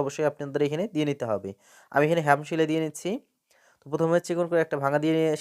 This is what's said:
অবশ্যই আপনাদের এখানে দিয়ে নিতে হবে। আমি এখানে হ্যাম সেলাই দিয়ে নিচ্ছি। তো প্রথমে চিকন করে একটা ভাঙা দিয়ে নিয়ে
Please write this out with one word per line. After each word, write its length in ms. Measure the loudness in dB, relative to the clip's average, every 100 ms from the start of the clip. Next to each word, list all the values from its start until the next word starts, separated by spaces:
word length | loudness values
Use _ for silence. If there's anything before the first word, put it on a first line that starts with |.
অবশ্যই 240 | 0 -2 -4
আপনাদের 300 | -4 -6 -2 -2
এখানে 160 | -2 -4
দিয়ে 120 | -2 -2
নিতে 160 | -2 -4
হবে। 180 | -4 -6 -14 _ -20 -4
আমি 100 | 2 2
এখানে 140 | 2 2
হ্যাম 120 | 2 2
সেলাই 180 | 0 0
দিয়ে 100 | 0 -2
নিচ্ছি। 240 | -6 -8 -8 -10 _ _ _ _ _
তো 40 | -6
প্রথমে 260 | -2 2 2 0
চিকন 180 | -2 0
করে 100 | 0 0
একটা 120 | 0
ভাঙা 160 | 2 2
দিয়ে 100 | 2 2
নিয়ে 140 | 2 0